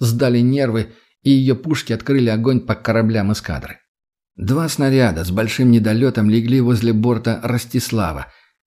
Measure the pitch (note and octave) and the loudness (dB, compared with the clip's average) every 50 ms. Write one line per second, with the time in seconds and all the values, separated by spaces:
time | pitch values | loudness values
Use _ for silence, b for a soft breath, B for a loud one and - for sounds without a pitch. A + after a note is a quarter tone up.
0 | C3 A2+ A#2 A#2 C#3 B2 A#2+ A#2+ A#2+ B2+ C3+ C#3+ C3+ A#2 A2 A2+ A2 b b b | -2 -2 0 0 0 2 2 2 2 2 2 0 0 -2 -2 -4 -4 b b b
1 | b b b _ - C#3 C#3 C3 C3 C3+ B2+ C3 - E3 D3+ C#3 - - A#2 - | b b b _ 2 2 4 4 4 2 0 -2 -2 -4 -4 -4 -4 -6 -6 -6
2 | - - C#3 C3+ B2 A2 G#2+ A2 A2+ C3 B2+ A#2+ - - G#2+ - - - A2 A2+ | -2 -2 0 2 2 0 0 0 0 0 0 0 -2 -4 -6 -4 -2 -2 0 0
3 | A2 A2 A2 A2 G2 G2 G#2+ - - - D#2+ B1+ - - - - _ _ _ _ | 0 0 0 0 0 0 -2 -4 -4 -8 -8 -8 -10 -12 -16 -20 _ _ _ _
4 | _ _ _ _ _ _ _ - - G2+ C3 D#3 E3 D3+ - - C#3 C3+ C3+ C3+ | _ _ _ _ _ _ _ -6 -4 -2 -2 -2 -2 -2 -2 -2 0 2 2 2
5 | B2+ G#2 E2 D#2+ E2+ F2+ F2+ A2 A2 A2 - - B2+ B2 A#2 A2+ G#2+ A2 G#2+ A#2 | 2 2 0 -2 -4 -2 -2 -2 -2 -2 0 2 4 4 4 4 4 2 2 2
6 | C3+ B2+ A#2+ A#2 G#2 G#2 A2 A#2 A2+ A#2 C3 C3+ A#2+ A#2+ B2 G2+ G#2+ A#2 A2 G#2+ | 0 0 0 2 2 2 2 2 2 2 2 2 2 2 2 2 2 0 2 2
7 | A2 B2 A#2+ A2 A#2 A#2+ A2 - - A#2 A#2 A#2+ - - - B2+ - - A#2+ A2 | 2 0 0 0 -2 -4 -4 -2 -4 -4 -4 -4 -4 -4 -4 -4 -4 -2 -2 -2
8 | G2 D#2+ D2+ C2+ B1+ b b b b b b b _ | -2 -4 -6 -8 -12 b b b b b b b _